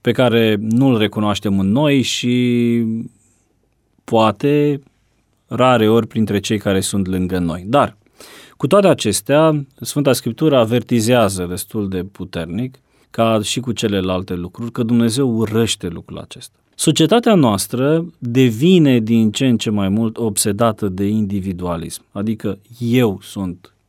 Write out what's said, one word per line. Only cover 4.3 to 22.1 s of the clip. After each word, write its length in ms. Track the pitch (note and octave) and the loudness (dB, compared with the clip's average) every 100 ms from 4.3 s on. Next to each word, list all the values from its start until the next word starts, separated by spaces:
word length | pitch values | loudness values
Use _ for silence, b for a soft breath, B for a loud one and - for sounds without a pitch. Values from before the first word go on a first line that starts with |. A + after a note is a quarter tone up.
| G2 C#3+ D3 D3 C#3 _ _ _ _ _ _ _ | 2 0 2 2 -2 _ _ _ _ _ _ _
rare 420 | A#2 B2+ B2 A2 | 0 4 4 6
ori 180 | A2+ A2 | 4 2
printre 340 | A#2 G#2+ G2+ | -2 0 0
cei 180 | G2 A2 | -2 -2
care 220 | G2+ F#2+ | 0 0
sunt 260 | F#2 G2+ F#2 | -2 -4 -4
lângă 320 | F#2 F#2 F2+ | -2 -2 -2
noi. 260 | F2 E2 F#2 | -2 -4 0
Dar, 300 | C#3 B2 - _ B B B B B | 0 0 -4 _ B B B B B
cu 100 | C3+ | 0
toate 200 | G3+ F#3+ | 4 4
acestea, 800 | C3+ A2 F#2+ - C#3 D#3+ D3+ C#3 _ | 2 0 -4 0 2 4 2 -4 _
Sfânta 320 | - - C3+ | -8 -2 0
Scriptură 440 | B2 - A2+ D#3 C#3 | 0 -2 -2 2 4
avertizează 920 | A2+ A#2+ G#2+ A#2 A2 B2 G#2 F#2+ F2 | 2 0 0 -2 2 2 2 0 -6
destul 400 | F2 - A2+ G2+ | -8 -8 -6 -6
de 160 | F#2 F2+ | -6 -8
puternic, 680 | - F#2 F#2 E2 F2 C3 C3 _ _ _ | -12 -12 -10 -8 -8 -8 -12 _ _ _
ca 300 | - A2+ A2+ | -2 0 2
și 180 | G#2 - | -2 -6
cu 120 | B2 | -6
celelalte 640 | A2 A2 G2+ F#2 F2+ F#2 | -4 -2 -2 -2 -4 -4
lucruri, 380 | F2+ F2 - A#2 | -8 -10 -10 -10
că 100 | A#2 | -6
Dumnezeu 540 | A#2 A#2+ A#2 A2+ C3+ A2+ | 0 2 2 0 -2 0
urăște 520 | A2 A2 A2+ - F#2 | -2 0 -2 -2 -8
lucrul 300 | E2+ - - | -12 -14 -16
acesta. 380 | - - - _ _ | -16 -20 -20 _ _
Societatea 600 | _ - D3 D#3+ A3+ A#3+ | _ -2 2 2 2 2
noastră 720 | G3+ C3 G2+ - A#2+ C3+ D#3+ E3+ _ | 4 4 0 -4 -2 0 0 -2 _
devine 840 | A#2+ A#2+ B2+ A2 D#3+ F#3 D3 B2 | -4 2 2 4 4 6 6 4
din 300 | A2 A2+ A2 | 2 2 2
ce 160 | G#2 C3+ | 2 0
în 100 | A#2 | 0
ce 140 | - | 0
mai 180 | G#2 G2 | -2 0
mult 280 | G#2 A2+ A2 | 0 -2 -4
obsedată 720 | A2+ G2 A2 G2+ A#2 G#2+ G#2 | -4 -2 -4 0 0 0 -6
de 180 | F#2 G2+ | -4 -2
individualism, 960 | G#2+ G#2 G2+ F#2+ F2 F2 E2+ E2 - _ | -2 -2 -4 -6 -6 -6 -6 -8 -14 _